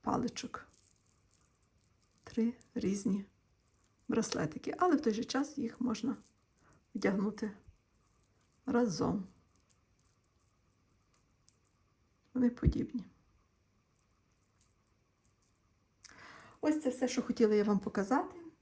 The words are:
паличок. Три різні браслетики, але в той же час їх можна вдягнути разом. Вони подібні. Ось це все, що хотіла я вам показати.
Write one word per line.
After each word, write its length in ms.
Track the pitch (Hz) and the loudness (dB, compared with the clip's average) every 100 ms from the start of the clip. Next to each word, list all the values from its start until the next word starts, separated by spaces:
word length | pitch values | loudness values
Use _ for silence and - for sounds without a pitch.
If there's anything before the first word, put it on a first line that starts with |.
паличок. 680 | - - 240 - 254 - - - - - _ - _ - - _ - _ _ _ - - | 0 0 -2 -6 -10 -12 -14 -20 -20 -20 _ -20 _ -20 -20 _ -20 _ _ _ -20 -20
Три 300 | - - 226 247 - | -8 0 0 -2 -10
різні 500 | - 185 196 190 202 196 _ _ _ _ _ _ - - | -4 -2 0 0 0 -2 _ _ _ _ _ _ -20 -2
браслетики, 680 | 226 220 - 156 - - - | -2 0 -2 -2 -4 -8 2
але 180 | 359 294 | 4 4
в 40 | |
той 140 | 233 | 4
же 100 | 214 | 0
час 340 | - 254 294 - | -2 -2 -2 -4
їх 220 | 226 - | -6 -2
можна 360 | 247 220 - 214 - _ _ _ _ - _ | -2 -2 -2 -4 -10 _ _ _ _ -20 _
вдягнути 580 | - 196 196 202 214 214 - - _ _ _ _ _ _ _ _ _ - | -2 0 2 0 -2 -8 -8 -20 _ _ _ _ _ _ _ _ _ 0
разом. 600 | 233 240 156 - 196 185 - _ _ _ - _ _ - _ _ _ _ _ _ _ _ _ _ _ _ _ _ _ _ _ _ _ _ _ _ | 2 2 2 0 0 -4 -14 _ _ _ -20 _ _ -20 _ _ _ _ _ _ _ _ _ _ _ _ _ _ _ _ _ _ _ _ _ _
Вони 160 | 254 247 | 2 2
подібні. 540 | 240 - - - 240 - _ _ _ _ _ _ _ _ _ _ _ _ _ _ _ - _ _ _ _ _ - _ - _ _ _ _ _ - - - - - - | 4 2 2 -4 -8 -12 _ _ _ _ _ _ _ _ _ _ _ _ _ _ _ -20 _ _ _ _ _ -20 _ -20 _ _ _ _ _ -20 -20 -20 -20 -20 -2
Ось 220 | 302 302 | 0 2
це 80 | 277 | 0
все, 180 | 247 254 | 0 -2
що 140 | 269 | 0
хотіла 320 | - - 220 | -2 2 4
я 100 | 214 | 6
вам 140 | 208 202 | 4 2
показати. 640 | - - 196 262 359 - - _ | 0 -4 0 0 0 -10 -18 _